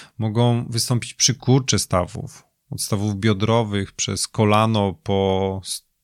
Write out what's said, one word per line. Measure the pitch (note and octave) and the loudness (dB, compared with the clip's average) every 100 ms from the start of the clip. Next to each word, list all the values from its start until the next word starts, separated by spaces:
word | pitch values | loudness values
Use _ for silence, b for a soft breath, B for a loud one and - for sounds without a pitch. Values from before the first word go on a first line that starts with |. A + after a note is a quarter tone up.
| B - | B -6
Mogą | A2 G#2+ A#2+ A#2 B2 | -2 2 2 2 -2
wystąpić | A#2 - A#2+ - | -4 -2 -2 -4
przykurcze | - - B2 - C3 B2+ G#2 | -2 0 0 4 4 4 -2
stawów, | - F#2 F2+ - - - _ _ _ | 0 0 0 -6 -12 -14 _ _ _
od | G#2+ | -10
stawów | - G#2 G#2 G2+ | -4 -2 -2 0
biodrowych | A2 G2 G#2+ A2+ G#2+ G2+ F#2+ | 0 0 2 0 0 -4 -6
przez | - - G2 - | -6 -6 -4 -4
kolano | - G#2+ G#2+ A2 A2 G2+ | 0 2 4 4 2 0
po | E2+ - G2 G2 F#2+ F#2+ F#2+ | -2 -2 0 2 0 -2 -4
st-, | F#2 - - _ | -8 -12 -14 _